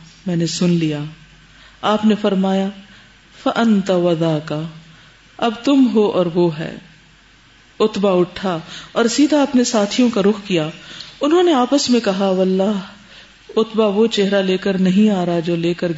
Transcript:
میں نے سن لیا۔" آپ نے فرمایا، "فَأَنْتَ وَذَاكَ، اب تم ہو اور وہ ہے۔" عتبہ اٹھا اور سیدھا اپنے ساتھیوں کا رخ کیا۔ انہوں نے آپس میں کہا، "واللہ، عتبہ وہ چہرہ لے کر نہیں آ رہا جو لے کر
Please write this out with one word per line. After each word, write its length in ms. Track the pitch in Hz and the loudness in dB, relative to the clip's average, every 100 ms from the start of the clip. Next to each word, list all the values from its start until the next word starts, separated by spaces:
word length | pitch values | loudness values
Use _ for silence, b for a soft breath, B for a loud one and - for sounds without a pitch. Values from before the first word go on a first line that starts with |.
| - - - | -20 -12 -6
میں 100 | 175 | -2
نے 100 | 165 | -2
سن 240 | - 175 | -2 0
لیا۔" 280 | 170 156 147 151 - - - b b b b | 0 -2 -4 -10 -14 -20 -20 b b b b
آپ 220 | - 214 | -2 0
نے 100 | 214 208 | 2 2
فرمایا، 480 | 208 190 190 190 196 202 B B B B _ - | 0 0 0 -2 -4 -8 B B B B _ -8
"فَأَنْتَ 500 | 269 - 233 202 190 | -4 0 2 2 2
وَذَاكَ، 640 | 180 175 165 165 156 156 151 160 - - b b b b - | 0 0 0 0 -2 -4 -8 -8 -14 -20 b b b b -6
اب 140 | 240 214 | -4 -2
تم 240 | - 277 254 | 0 4 4
ہو 160 | 214 208 | 4 2
اور 160 | - 175 | 2 0
وہ 320 | 170 175 151 | 0 0 -2
ہے۔" 180 | - 57 - - _ _ _ _ _ _ _ _ | -10 -12 -18 -20 _ _ _ _ _ _ _ _
عتبہ 380 | 214 208 196 180 | -2 0 0 2
اٹھا 400 | 175 - 196 165 160 B B | 0 -2 -6 -6 -8 B B
اور 120 | - | -2
سیدھا 380 | 233 226 294 302 | 0 2 2 2
اپنے 220 | 277 254 | 2 2
ساتھیوں 460 | 240 220 202 - 247 | 2 0 0 2 0
کا 120 | 226 | 2
رخ 240 | 190 214 - | 0 0 -2
کیا۔ 220 | 175 156 - B B B B | -2 -2 -8 B B B B
انہوں 220 | 294 339 | 0 2
نے 120 | 349 | 4
آپس 360 | 277 247 285 262 | 2 2 0 2
میں 100 | 240 | 0
کہا، 280 | 220 185 196 | 0 0 0
"واللہ، 500 | 185 185 190 190 202 185 - B B B - - - | 2 2 2 0 -2 -8 -18 B B B -20 -6 -2
عتبہ 200 | 220 208 | -2 0
وہ 300 | 220 196 226 | 0 2 2
چہرہ 360 | 214 196 202 | 2 0 0
لے 140 | 190 185 | 0 -2
کر 220 | 196 190 | -2 0
نہیں 320 | 185 185 214 | 2 4 4
آ 160 | 190 175 | 2 0
رہا 140 | 170 | -2
جو 160 | 165 170 | -2 -2
لے 180 | 170 | -2
کر 180 | 175 175 | -2 -4